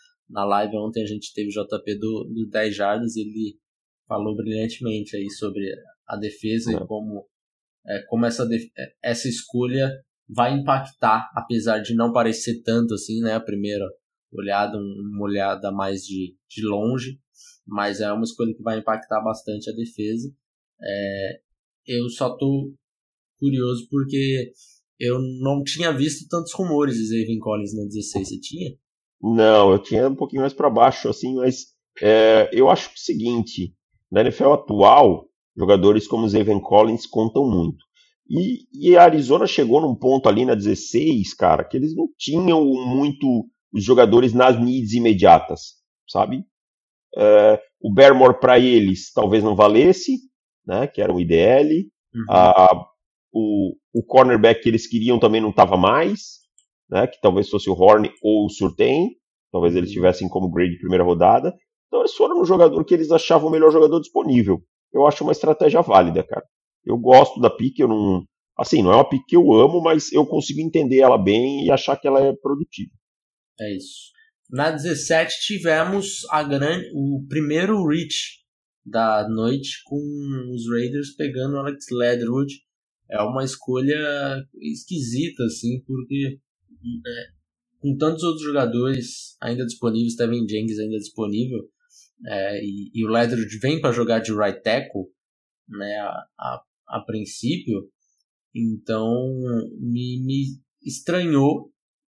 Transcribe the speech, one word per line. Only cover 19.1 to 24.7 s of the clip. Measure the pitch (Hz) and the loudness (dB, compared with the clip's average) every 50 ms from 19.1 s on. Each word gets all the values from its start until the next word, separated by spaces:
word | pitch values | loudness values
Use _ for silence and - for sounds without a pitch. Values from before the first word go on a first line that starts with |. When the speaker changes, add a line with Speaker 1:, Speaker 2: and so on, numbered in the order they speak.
| 110 107 | -6 -6
Speaker 1:
bastante | 110 113 110 - - - 107 104 - 113 | -4 -6 -8 -8 -10 -12 -12 -12 -12 -12
a | 110 | -12
defesa. | 113 117 117 - - 107 107 110 117 123 139 139 _ _ _ _ _ _ _ _ _ - | -12 -12 -12 -10 -10 -8 -8 -8 -8 -10 -12 -16 _ _ _ _ _ _ _ _ _ -12
É, | 98 98 101 101 98 98 98 98 95 - - _ _ _ _ _ _ _ _ _ | -10 -8 -8 -8 -8 -8 -8 -10 -10 -12 -14 _ _ _ _ _ _ _ _ _
eu | - 123 120 120 123 | -8 -6 -6 -6 -6
só | 123 - 135 123 - | -6 -6 -6 -6 -4
tô | - 139 139 139 139 135 139 - _ _ _ _ _ _ _ _ _ _ _ _ _ | -4 -4 -2 -2 -4 -6 -8 -14 _ _ _ _ _ _ _ _ _ _ _ _ _
curioso | 139 139 139 127 123 123 123 120 - - | -4 -2 -2 -2 -2 -4 -6 -8 -8 -6
porque | - 139 135 139 139 139 135 135 135 131 120 - - _ _ _ | -4 -4 -4 -4 -4 -4 -2 -2 -4 -4 -6 -8 -14 _ _ _